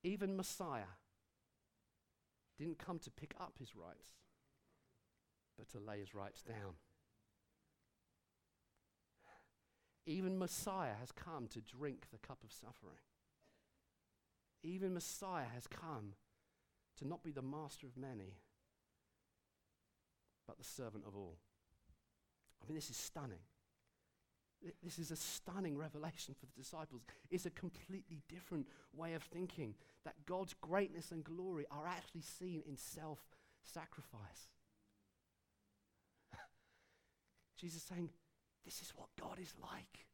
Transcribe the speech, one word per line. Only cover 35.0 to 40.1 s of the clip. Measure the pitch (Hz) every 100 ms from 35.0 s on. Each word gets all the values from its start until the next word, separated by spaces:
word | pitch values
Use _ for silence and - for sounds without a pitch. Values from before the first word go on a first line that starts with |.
| _ _ _ _ _ _ _ _ _ _ _ _ _
<laughs> | - - - _ - - - _ _ _ _ _ -
Jesus | 175 165
saying, | - 175 170 - _ _ _ _
"This | - -
is | -
what | - - -
God | - 180
is | 175 -
like." | - - 180 - -